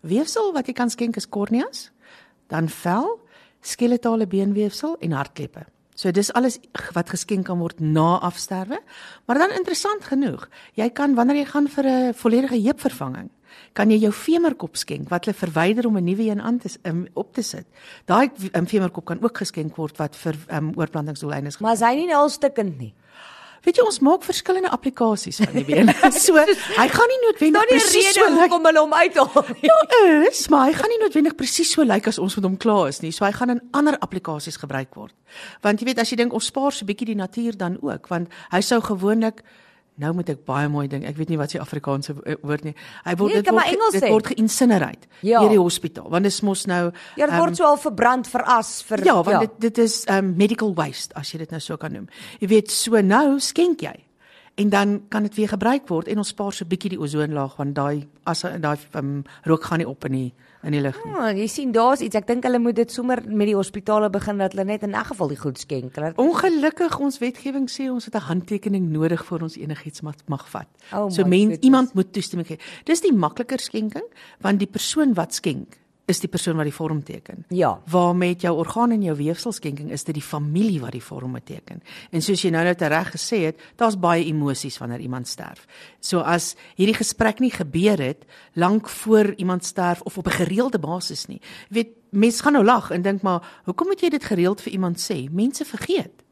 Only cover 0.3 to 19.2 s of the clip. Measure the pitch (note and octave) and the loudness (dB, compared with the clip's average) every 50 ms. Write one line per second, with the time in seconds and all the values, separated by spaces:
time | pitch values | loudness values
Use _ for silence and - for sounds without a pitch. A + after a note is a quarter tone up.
0.3 | - A4+ G#4+ G4+ E4+ C#4+ A#3+ - B3 - B3 A#3 - - A#3+ A#3 A3+ G3+ - _ | -2 -2 -2 0 -2 -4 -4 -4 -4 -2 -2 -4 -2 -2 -4 -4 -4 -6 -8 _
1.3 | - G#3 G3+ G#3 A3+ A#3+ E4+ B4+ - - - - _ _ _ _ - - _ _ | -6 -6 -2 0 0 0 0 -2 -8 -14 -18 -18 _ _ _ _ -20 -20 _ _
2.3 | _ _ _ _ - D#3+ E3 D#3 - - - E3+ F3+ G#3+ C#4+ G4+ A#4 - _ _ | _ _ _ _ -4 -2 -2 -2 -4 -6 -4 -2 0 0 -2 -4 -6 -8 _ _
3.3 | _ - _ _ _ _ _ - - - A#3+ A#3+ B3 A#3 - A#3 A3+ A3+ A3 F#3 | _ -20 _ _ _ _ _ -14 -4 -2 0 0 0 0 0 -2 0 0 -2 -2
4.3 | G3 G3 G3 G3+ G3+ G#3 G#3 G#3 - - - D#4 E4 E4+ - E3 D#3 C3+ C#3 - | -2 -2 0 0 0 0 -2 -2 -4 -6 -6 -6 -6 -6 -4 -4 -4 -4 -6 -10
5.3 | _ - D3 - _ - - _ _ _ _ _ _ - - F#3+ E3+ G3 G3+ - | _ -12 -12 -12 _ -18 -20 _ _ _ _ _ _ -4 -4 0 0 0 0 0
6.3 | - A#3+ B3+ B3+ A#3 - _ _ _ - - - - F3 F3 - - F3+ - - | 0 0 0 0 -2 -4 _ _ _ -12 -12 -6 -4 -6 -4 -4 -8 -10 -6 -4
7.3 | G#3+ F#3+ F#3 - F3+ F3 E3+ E3 - - D#3+ D3+ D3+ D#3 D#3+ E3 F3+ F#3 - F3 | -4 -4 -2 -4 -4 -4 -4 -6 -6 -4 -2 2 2 4 4 4 4 2 0 -4
8.3 | F3 - - - F#3+ F#3 F#3+ G3+ C#4 G4 _ _ - - - - - - _ - | -6 -6 -10 -8 -8 -8 -6 -8 -10 -10 _ _ -20 -20 -20 -20 -20 -16 _ -2
9.3 | A#3+ C#4+ E4+ G4 - F#4+ F4+ - F4 - - G4+ G#4+ G4+ - - C#4 C4+ C#4+ G#3+ | 2 2 2 2 2 -2 -4 -4 -4 -4 -2 -4 -4 -4 -6 -4 -2 -2 -2 -2
10.3 | - - - _ - - - - _ - G#3+ A#3+ A#3 - C#4+ C#4+ C4+ A#3 A#3+ B3+ | -4 -8 -12 _ -20 -20 -20 -12 _ -2 -2 -2 0 0 0 2 4 4 4 2
11.3 | C#4+ D4 C#4 C#4 - D4 D4 C#4+ - - C#4 C4+ C4 B3+ B3+ B3 A3+ - - A3+ | 2 0 -2 -2 0 0 0 0 0 0 0 2 2 2 0 0 -2 -4 -2 0
12.3 | A3 B3 C4 C4 B3 A#3 G3+ B3 D4 - - - - - C#3+ C3 B2+ - F#2+ - | 2 2 2 2 0 0 0 0 -2 0 -4 -6 -6 -4 -10 -10 -10 -12 -14 -16
13.3 | _ _ _ _ - - - _ _ - G#3 A3 G#3+ G#3+ A3 G#3 G#3 - - - | _ _ _ _ -20 -20 -20 _ _ 0 4 4 4 4 4 2 0 -2 -2 0
14.3 | D#4+ E4+ E4+ D#4+ C4+ - F3+ - _ - - - D3 C#3+ C#3+ C#3+ F3 F3 - A3 | 2 2 2 0 0 -2 -10 -10 _ -10 -8 -8 -8 -10 -6 -4 -4 -4 -2 -4
15.3 | G3 - F#3+ E3+ D3+ D#3+ E3+ F#3 G#3+ A#3+ A#3 A#3 G#3+ F#3+ F3 F3 F#3+ G3+ A3+ G#3+ | -4 -4 -6 -4 0 0 2 2 2 2 0 0 0 0 0 0 0 0 0 -2
16.3 | G#3 G3+ - A3+ A#3+ A#3+ - B3+ - - _ F3 E3 E3+ F3+ - _ - A3 _ | -2 -2 -2 -2 -4 -4 -4 -8 -14 -10 _ -6 -6 -6 -6 -6 _ -10 -10 _
17.3 | _ - A3 - - - - _ _ _ - - - - _ - F3+ A3 C4+ C4 | _ -8 -8 -8 -10 -14 -16 _ _ _ -20 -20 -20 -16 _ 2 4 4 4 2
18.3 | - - F#3+ F#3+ - - F3 F3 - G#3 F#3+ F3 - - - - E3+ E3+ | -2 -8 -10 -4 -2 -2 -2 2 0 0 0 0 -4 -8 -8 -8 -6 -4